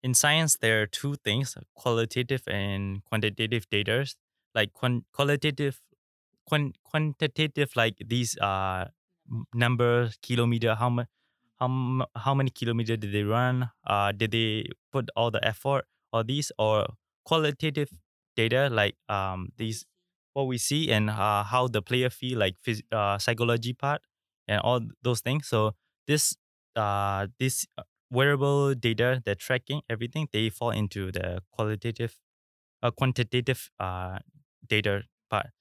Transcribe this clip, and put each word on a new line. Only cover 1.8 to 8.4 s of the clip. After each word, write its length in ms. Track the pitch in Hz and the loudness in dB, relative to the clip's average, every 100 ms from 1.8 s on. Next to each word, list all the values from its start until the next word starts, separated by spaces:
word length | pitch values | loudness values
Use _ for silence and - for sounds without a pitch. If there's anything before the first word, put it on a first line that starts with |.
| 123 113 113 - 123 131 - | 0 2 0 -2 -2 -2 -2
and 580 | 104 98 98 98 98 | -2 -2 -2 -4 -6
quantitative 640 | - 110 107 98 110 117 - | -4 0 0 -2 -2 -2 0
data. 380 | 104 104 117 139 - _ _ _ | -2 0 0 -2 -10 _ _ _
Like 180 | 113 107 | -2 -2
quan-, 320 | - 127 123 - | 0 -2 -2 -4
qualitative, 680 | - 139 143 151 139 143 - _ _ _ _ _ _ - | 0 2 2 0 0 -4 -4 _ _ _ _ _ _ -2
quan-, 240 | 151 139 - | 0 0 -6
quantitative, 920 | _ 156 156 - 151 - 156 147 143 | _ -2 0 0 -2 0 -2 0 0
like 220 | 120 113 - | 2 2 0
these, 320 | 107 120 120 | -2 0 0
uh, 480 | - | 0